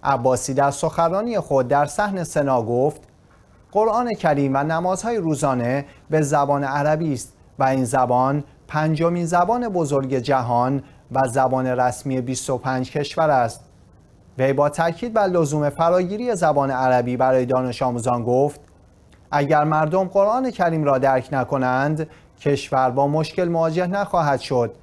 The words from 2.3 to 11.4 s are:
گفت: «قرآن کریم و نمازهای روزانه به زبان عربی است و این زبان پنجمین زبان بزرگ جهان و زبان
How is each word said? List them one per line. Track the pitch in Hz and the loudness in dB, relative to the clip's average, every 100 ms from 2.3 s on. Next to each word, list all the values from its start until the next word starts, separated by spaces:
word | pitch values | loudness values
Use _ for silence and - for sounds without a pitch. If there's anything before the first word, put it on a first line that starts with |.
| - 139 127 | -2 0 0
گفت: | 110 120 139 147 - _ _ _ _ - _ | 0 0 0 -2 -20 _ _ _ _ -20 _
«قرآن | 202 220 220 247 | 0 0 0 -2
کریم | 214 170 143 139 135 | -2 0 2 2 0
و | |
نمازهای | 147 165 180 185 220 233 | 0 -2 -2 -2 -2 -2
روزانه | 165 143 143 127 120 135 139 - - | -2 0 0 0 0 -2 -6 -16 -4
به | 156 | -2
زبان | 147 147 143 143 | 0 0 2 0
عربی | 139 143 147 156 165 | -2 -2 0 0 -2
است | 127 - _ - - | -4 -8 _ -20 -2
و | |
این | 135 135 123 | 0 2 0
زبان | 135 127 123 131 143 143 - - | 0 2 2 2 0 -4 -16 -8
پنجمین | 151 156 156 170 175 170 | -2 0 0 0 0 0
زبان | 180 180 240 240 | 0 2 0 -2
بزرگ | 185 151 143 135 131 | -2 0 0 0 -2
جهان | 120 135 120 120 127 139 - - - | 0 0 2 0 0 -2 -6 -20 -6
و | 131 135 | -2 0
زبان | 123 | 2